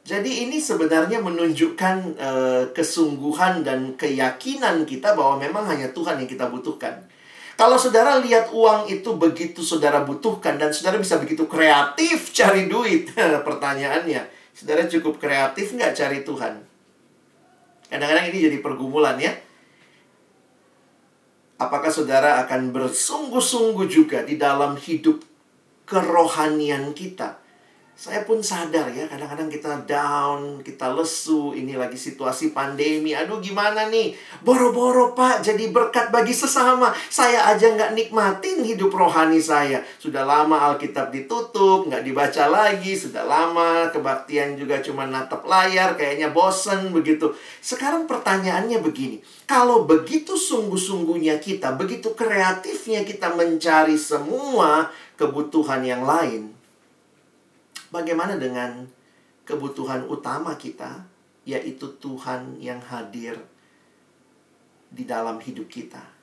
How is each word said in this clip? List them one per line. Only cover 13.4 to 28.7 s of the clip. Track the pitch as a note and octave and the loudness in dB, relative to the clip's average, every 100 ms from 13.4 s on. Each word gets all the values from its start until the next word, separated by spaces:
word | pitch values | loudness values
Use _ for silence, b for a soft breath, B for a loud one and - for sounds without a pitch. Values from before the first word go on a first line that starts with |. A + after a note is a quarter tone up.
| D3 | -2
pertanyaannya, | D3+ C#3 C#3 C#3 D#3 E3+ C3 - B B | -4 -4 -4 -2 -2 -2 -4 -6 B B
saudara | - D3 D3+ E3+ | -16 -2 0 2
cukup | E3 D#3 D3 | 0 -2 -4
kreatif | D3 C3+ C3+ - - B3 | -2 0 0 -2 -6 -2
nggak | E3 | -2
cari | - C3+ C#3 - | 0 -2 -4 -6
Tuhan? | C3 A2+ G#2 - _ _ _ _ _ _ _ _ _ _ _ _ | -6 -8 -8 -18 _ _ _ _ _ _ _ _ _ _ _ _
Kadang-kadang | - C#3+ D#3+ F3+ | -6 0 0 0
ini | F3+ D#3 | 0 0
jadi | C#3 | 0
pergumulan | D3 C3 C3 D3 C#3+ B2 | -6 -6 -4 2 2 2
ya. | D#3+ - - b b b b b b _ _ _ _ _ _ _ _ _ _ _ _ _ _ _ | -4 -6 -16 b b b b b b _ _ _ _ _ _ _ _ _ _ _ _ _ _ _
Apakah | B2+ D3 D#3 | -4 -2 -2
saudara | D#3 D3+ - D3+ - B2 | -2 2 4 6 4 2
akan | B2+ B2+ | -2 -2
bersungguh-sungguh | B2+ B2+ - - D4 C#4+ B3 - B3 A3+ G3 F3+ | -4 -2 -2 -2 -4 -2 0 0 2 0 2 2
juga | D#3+ D3+ D3 | 4 4 2
di | D3 D3+ | -4 -2
dalam | C#3+ C#3 C#3+ | 0 2 0
hidup | C#3 - D#3+ D#3+ D3+ - _ _ _ _ _ | -2 -6 0 2 2 -4 _ _ _ _ _
kerohanian | - F#3+ E3+ E3+ E3 D#3+ D3+ D3+ D3 C#3 C#3 D3 | -2 -2 2 4 2 2 0 0 -2 -2 -4 -8
kita? | F#3 - A2 - b b b b b _ | -12 -10 -12 -12 b b b b b _
Saya | - G#3 | -8 -8
pun | G#3 A3 | 0 0
sadar | G3+ F3+ E3 | 0 -4 -2